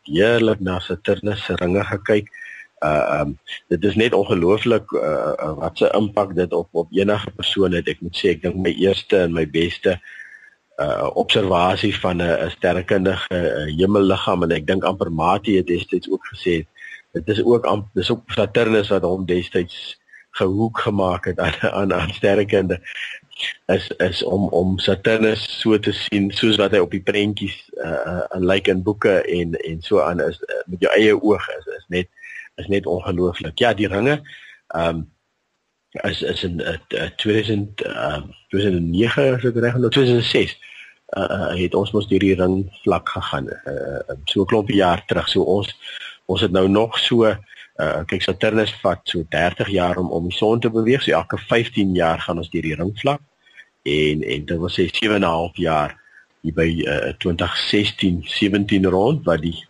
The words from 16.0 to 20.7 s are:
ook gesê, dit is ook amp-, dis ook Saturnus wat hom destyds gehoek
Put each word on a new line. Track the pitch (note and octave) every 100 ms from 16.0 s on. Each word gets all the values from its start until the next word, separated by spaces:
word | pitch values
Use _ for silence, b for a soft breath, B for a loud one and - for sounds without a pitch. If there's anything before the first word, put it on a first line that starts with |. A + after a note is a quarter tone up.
| -
ook | F#2+ -
gesê, | - F#2 E2+ D#2 B B B B
dit | E2+ E2
is | G#2
ook | A#2 A#2+
amp-, | - G#2 G#2
dis | F#2+ F2+
ook | A#2 -
Saturnus | - G2+ A#2 A2 A2 G2
wat | G2
hom | F2 F#2+ F2+
destyds | F2+ F2+ F#2+ F2 - - - B B B
gehoek | - F#2+ G2 A2+